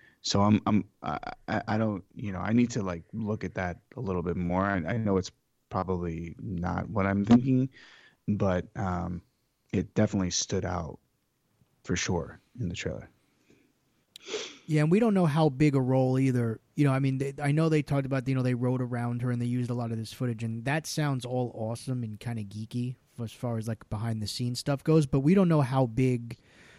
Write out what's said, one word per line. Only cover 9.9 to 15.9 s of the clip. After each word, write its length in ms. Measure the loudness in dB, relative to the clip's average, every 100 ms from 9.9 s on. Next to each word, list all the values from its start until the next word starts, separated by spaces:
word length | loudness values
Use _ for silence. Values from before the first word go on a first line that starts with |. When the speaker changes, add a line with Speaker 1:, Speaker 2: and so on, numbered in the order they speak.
Speaker 1:
definitely 380 | 0 2 2 -2
stood 340 | -2 -4 -4 -2
out 340 | -4 -6 -12 _ _ _ _ _ _ _ _
for 120 | -6 -4
sure 440 | 0 -2 -4 -12 _ -8
in 100 | -6
the 60 | -6
trailer. 340 | -8 -8 -12 _ _ _ _ _ _ _ _ _ _ -20 -10 -10 -10 -14 0
Speaker 2:
Yeah, 140 | 2
and 100 | 4
we 80 | 6
don't 140 | 6
know 120 | 4 4
how 240 | 4 4
big 260 | 4 4 4
a 60 |
role 380 | 4